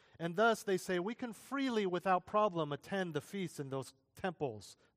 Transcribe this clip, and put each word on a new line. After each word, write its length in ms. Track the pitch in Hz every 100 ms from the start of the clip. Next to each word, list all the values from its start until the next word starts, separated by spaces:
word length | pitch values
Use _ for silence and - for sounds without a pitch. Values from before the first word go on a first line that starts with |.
| _ -
and 180 | 170 170
thus 260 | 226 220
they 140 | - 185
say, 220 | - 180
"We 160 | 185
can 180 | 240 240
freely, 540 | - - 277 269 220 190
without 400 | 175 190 180 -
problem, 460 | 214 214 170 147
attend 420 | 139 - 196 180
the 80 | 147
feasts 360 | - 196 175 -
in 120 | 139
those 240 | 135 127 - _
temples, 640 | - 190 165 139 107 - - _